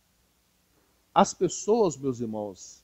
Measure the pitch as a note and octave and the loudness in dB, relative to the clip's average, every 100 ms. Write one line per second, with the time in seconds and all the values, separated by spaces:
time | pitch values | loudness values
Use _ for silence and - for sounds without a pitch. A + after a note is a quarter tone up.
0 | _ _ _ _ _ _ _ _ _ _ | _ _ _ _ _ _ _ _ _ _
1 | _ C3+ D3+ - F3+ - - A#3 F#3+ C3 | _ 2 2 2 -2 -2 0 2 2 0
2 | C#3 A#2+ A#2 G#2+ G#2 F#2 - - | -4 -4 -4 -4 -6 -10 -18 -20